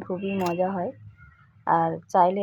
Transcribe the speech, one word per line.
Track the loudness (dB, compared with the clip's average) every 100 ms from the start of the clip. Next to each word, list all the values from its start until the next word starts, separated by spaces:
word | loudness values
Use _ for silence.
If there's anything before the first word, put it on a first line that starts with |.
| -6
খুবই | -6 -4 -2
মজা | 0 0 -2 -2
হয়। | -6 -8 -18 -20 -20 -20 _ _ 0
আর | 0 0 -4 0
চাইলে | 4 4 4